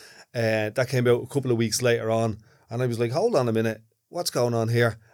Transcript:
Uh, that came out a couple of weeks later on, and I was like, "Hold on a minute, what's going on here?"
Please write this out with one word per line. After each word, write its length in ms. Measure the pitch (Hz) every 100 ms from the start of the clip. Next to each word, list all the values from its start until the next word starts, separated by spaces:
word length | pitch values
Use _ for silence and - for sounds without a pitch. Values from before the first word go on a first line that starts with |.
| - - -
Uh, 360 | 123 113 110 107
that 180 | 120 127
came 200 | 127 120
out 160 | 120
a 40 | 110
couple 240 | 139 127
of 60 | 117
weeks 240 | 113 -
later 280 | 120 117 113
on, 280 | 113 113 104 - _ -
and 120 | 117
I 40 | 127
was 120 | 113
like, 120 | 120
"Hold 240 | 147 226 170
on 140 | 120
a 40 |
minute, 280 | 110 113 110 _ _ _
what's 220 | 175 170
going 240 | 147 120
on 160 | 117 113
here?" 280 | 120 117 117 _